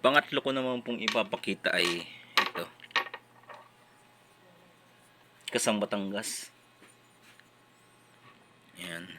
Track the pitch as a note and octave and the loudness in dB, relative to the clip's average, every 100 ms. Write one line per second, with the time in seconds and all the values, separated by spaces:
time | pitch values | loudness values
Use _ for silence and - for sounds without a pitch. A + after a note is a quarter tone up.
0 | B2 D3 - C#3+ C3+ C3+ C3 B2 A#2+ A#2 | 8 6 4 0 0 0 0 -2 -4 -2
1 | A2+ A#2 G2+ - - F#2+ - F2+ F2 F2 | 0 2 0 -2 -2 -2 0 2 2 0
2 | E2 - - - - - E2+ - - - | -6 -14 0 2 2 -2 -8 -10 -2 -2
3 | - - - - - - - - - - | -2 -10 -18 -20 -20 -20 -20 -20 -20 -20
4 | - - - - - - - - - - | -20 -20 -20 -20 -20 -20 -20 -20 -20 -20
5 | - - - - - A#2+ A#2 G#2+ G2+ G#2 | -20 -20 -20 -16 -4 0 2 2 0 -2
6 | G2 G2+ A2 - - - - - - - | -4 -4 -6 -8 -10 -18 -20 -20 -20 -20
7 | - - - - - - - - - - | -20 -20 -20 -20 -20 -20 -20 -20 -20 -20
8 | - - - - - - - - F2+ E2+ | -20 -20 -20 -20 -20 -20 -20 -14 -12 -10
9 | F2+ | -12